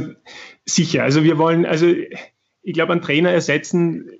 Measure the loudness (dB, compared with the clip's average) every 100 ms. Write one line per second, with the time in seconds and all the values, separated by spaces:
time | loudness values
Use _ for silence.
0 | -2 -10 -20 -20 -20 -18 -4 0 0 0
1 | 2 2 2 4 2 2 2 2 2 2
2 | -4 -14 -20 _ _ _ -8 -4 0 -2
3 | 0 0 2 2 0 -2 -2 0 0 -2
4 | -10 -18